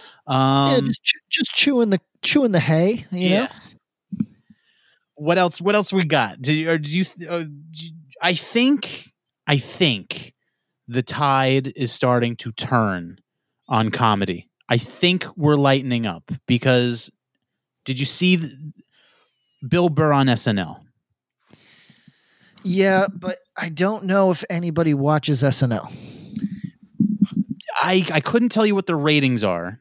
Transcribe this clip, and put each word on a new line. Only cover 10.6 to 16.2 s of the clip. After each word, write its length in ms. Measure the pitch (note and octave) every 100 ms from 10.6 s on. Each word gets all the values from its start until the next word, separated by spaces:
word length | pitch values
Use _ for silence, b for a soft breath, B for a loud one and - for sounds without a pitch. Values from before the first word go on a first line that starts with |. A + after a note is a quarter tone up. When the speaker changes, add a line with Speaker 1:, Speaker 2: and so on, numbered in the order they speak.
| _ _ -
Speaker 1:
the 140 | B2
tide 680 | - - C#3+ C3+ C3 C3+ C3+ -
is 160 | B2
starting 440 | - B2+ B2 A#2+ A#2
to 140 | A#2
turn 640 | - - A#2+ G#2+ F2+ E2 - _ _ _ _ -
on 240 | A2+ A2
comedy. 580 | - A#2 G2+ F#2 F2 - _ -
I 80 | B2
think 480 | - - F3 F3+ - -
we're 200 | D3 D3
lightening 500 | C#3 C3+ B2+ A#2+ A2
up 260 | E2+